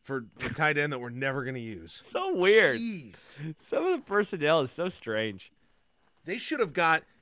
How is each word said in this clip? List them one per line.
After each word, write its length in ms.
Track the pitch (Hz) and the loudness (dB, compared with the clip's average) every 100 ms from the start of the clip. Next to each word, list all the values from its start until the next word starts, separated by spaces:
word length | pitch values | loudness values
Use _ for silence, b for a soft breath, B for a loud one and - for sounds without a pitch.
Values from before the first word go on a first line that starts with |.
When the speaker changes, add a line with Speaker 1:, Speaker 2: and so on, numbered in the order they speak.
Speaker 1:
for 240 | - 135 110 - | -8 -6 -6 -10
the 120 | - | -8
tight 280 | 120 156 147 | 0 2 2
end 160 | 147 | 0
that 60 | 131 | -2
we're 100 | 120 | -6
never 340 | 120 135 135 | -4 -2 -2
gonna 160 | 127 131 | -4 -6
use. 400 | 113 101 82 - | -8 -10 -12 -16
Speaker 2:
<laughs> 40 | - | -8
So 280 | - 381 320 | -4 -2 4
weird. 420 | 185 220 170 226 | 6 8 8 4
Speaker 1:
Jeez. 760 | 233 190 117 90 - - 156 156 | -2 -6 -12 -16 -16 -12 -10 -12
Speaker 2:
Some 260 | - - 349 | -4 -2 0
of 60 | |
the 140 | 339 - | -2 0
personnel 560 | 202 208 180 147 160 | 0 0 0 2 4
is 100 | 131 | 2
so 160 | - 180 | -4 -6
strange. 640 | - - 110 110 95 - _ _ _ _ _ _ _ | -6 -4 -2 -2 -6 -16 _ _ _ _ _ _ _
Speaker 1:
They 140 | - 233 | -8 -8
should 240 | - 294 | -4 -2
have 100 | 196 | -2
got, 320 | 156 165 160 - _ | 2 2 2 0 _